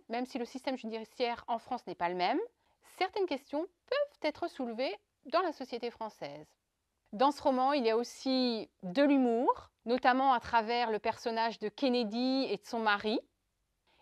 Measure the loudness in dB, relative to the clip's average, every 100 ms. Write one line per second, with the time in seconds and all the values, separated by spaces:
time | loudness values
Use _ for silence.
0 | -6 -6 -4 -6 -8 -8 -6 -6 -6 -10
1 | -10 -4 -2 -2 -4 -6 -4 -8 -8 -4
2 | -2 0 0 0 -2 _ _ _ -14 -4
3 | -2 0 -2 -2 -6 -6 -6 _ -4 -2
4 | -2 -2 -4 -4 -6 -6 -8 -4 -4 -6
5 | _ _ -2 0 0 -4 -8 -8 -8 -8
6 | -12 -10 -12 -12 -18 _ _ _ _ _
7 | _ 0 2 2 2 2 2 2 2 2
8 | 0 -4 0 2 2 -2 -6 _ -6 2
9 | 6 6 4 2 2 0 -2 _ -2 2
10 | 4 4 4 2 2 0 2 0 0 0
11 | -2 -4 -4 -2 -2 -2 -8 0 2 2
12 | 0 0 0 0 0 -4 -4 -2 2 2
13 | 2 -2 -4 _ _ _ _ _ _ _